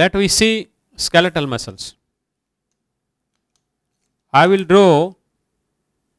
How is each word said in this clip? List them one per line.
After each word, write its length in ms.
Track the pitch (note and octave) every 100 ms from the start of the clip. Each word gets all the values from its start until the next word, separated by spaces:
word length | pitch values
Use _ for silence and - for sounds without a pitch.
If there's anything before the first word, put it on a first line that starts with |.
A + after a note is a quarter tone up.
let 180 | F3+ G3
me 60 | G3
see 400 | - A3 A3 - _ _ -
skeletal 500 | - E3+ F3+ E3 C#3+
muscles. 480 | A#2+ - G2 - _ _ _ _ _ _ _ _ _ _ _ _ _ _ _ _ _ _ _ _ _ _ _ _
I 140 | C3+ F3
will 180 | G3
draw 500 | E3 G3 F#3+ D3 F3+ - _ _ _ _ _ _ _ _ _